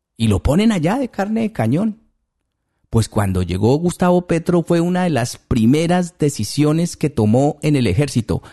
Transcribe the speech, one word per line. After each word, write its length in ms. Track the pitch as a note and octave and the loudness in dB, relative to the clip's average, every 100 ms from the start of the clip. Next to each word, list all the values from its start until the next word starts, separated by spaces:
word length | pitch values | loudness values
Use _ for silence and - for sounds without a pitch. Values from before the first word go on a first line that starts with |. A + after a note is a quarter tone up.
| _ - | _ -4
y 100 | A2+ | 0
lo 160 | F#2+ | 0
ponen 300 | B2 D#3 A3 | 0 2 2
allá 240 | G3+ D#3 B3+ | 0 0 -2
de 100 | B3+ | -4
carne 360 | - G3 A3 | -6 -4 -4
de 100 | A3 | -4
cañón. 480 | - A2+ D3 A3 G#3 _ _ _ _ _ _ _ _ _ | -2 -2 0 -2 -6 _ _ _ _ _ _ _ _ _
Pues 200 | A#2 A2 | -2 0
cuando 340 | G#2+ G2 F#2 | -2 -2 -2
llegó 340 | F2+ F#2 A2 C#3+ | -2 0 0 2
Gustavo 500 | F3 - F3+ F3+ F3 | -2 0 2 2 0
Petro 360 | E3 E3+ F3 | -2 0 0
fue 160 | E3 E3+ | 0 0
una 240 | F3 F3+ | 0 0
de 60 | F3+ | 0
las 280 | C3+ B2 - | -2 -4 -8
primeras 800 | _ B2+ A2 D3 E3 F3+ F3 - | _ 2 4 4 2 0 -2 -2
decisiones 800 | D3 - G#2 - D3+ D#3+ E3+ - | -2 -2 -4 0 2 2 -2 -2
que 140 | D3+ | -4
tomó 500 | C#3 G#2+ B2 C#3+ - | 0 2 4 2 0
en 140 | D#3 C#3+ | -2 0
el 100 | A2+ | 2
ejército. 560 | F2+ C#3+ B2 G#2+ E2+ - | 0 0 -2 -2 -6 -8